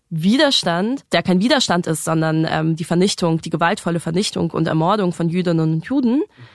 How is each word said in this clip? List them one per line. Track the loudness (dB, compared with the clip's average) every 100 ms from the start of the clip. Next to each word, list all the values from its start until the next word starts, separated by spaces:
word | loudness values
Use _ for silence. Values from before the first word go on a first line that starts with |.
| _
Widerstand, | -2 2 4 4 2 0 -2 -2 -4 -2
der | 0
kein | 2 2
Widerstand | 4 2 2 0 0
ist, | -4
sondern, | -2 0 0 0 0
ähm, | 0 0 -2
die |
Vernichtung, | 0 2 2 0 0 -2
die | -4
gewaltvolle | 0 0 0 -2 -4
Vernichtung | -2 -2 -2 -2 -4
und | -2 0
Ermordung | 2 2 2 0
von | 0 -2
Jüdinnen | 0 0 0 0
und | -2 -2
Juden, | -2 0 0 -4 -10 -20